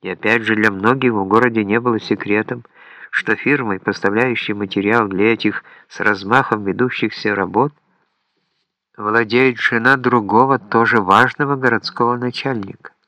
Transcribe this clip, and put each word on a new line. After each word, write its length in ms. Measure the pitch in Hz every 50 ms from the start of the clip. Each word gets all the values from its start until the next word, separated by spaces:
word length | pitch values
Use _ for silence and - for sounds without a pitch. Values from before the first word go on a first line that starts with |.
И 80 | - 98
опять 320 | 92 82 - 107 110 120
же, 140 | 113 98 110
для 160 | 107 107 110
многих 420 | 101 95 95 113 127 135 131 127 113
в 100 | 104 98
городе 380 | 95 101 113 123 123 113 113 107
не 160 | 98 104 117
было 200 | 117 123 113 107
секретом, 640 | - - 117 101 - 104 101 104 110 - 127 123 120 _ _ _ - - - - - -
что 240 | - - - - 110
фирмой, 440 | - - 127 139 143 131 110 98 92
поставляющей 720 | - - 101 - - 98 101 107 123 127 120 107 - - 107
материал 540 | 104 104 95 - 101 98 101 110 117 110 101
для 260 | 95 90 101 110 117
этих 300 | 110 - 110 101 - - - - - _ _
с 120 | - -
размахом 640 | - 107 104 98 98 98 113 131 131 - - 107 101
ведущихся 680 | 98 92 98 123 127 - - - 110 - - - 107 104
работ, 380 | 101 98 92 92 107 127 147 _ _ _ _ _ _ _ _ _ _ _ _ _ _ _ _ _ _ _ _ _ _ _ _ _ -
владеет 640 | 104 104 107 113 117 104 107 120 131 131 123 113
жена 360 | - - - 117 113 127 135
другого, 640 | 131 123 123 120 120 104 98 101 110 127 135 135 123
тоже 420 | - - - 117 117 113 113 117
важного 560 | 101 90 95 104 123 127 - - 147 139 143
городского 640 | 135 127 127 117 107 - - - - 120 120 120 120
начальника. 760 | 120 123 117 - - 135 135 113 98 95 98 - _ - _ _ _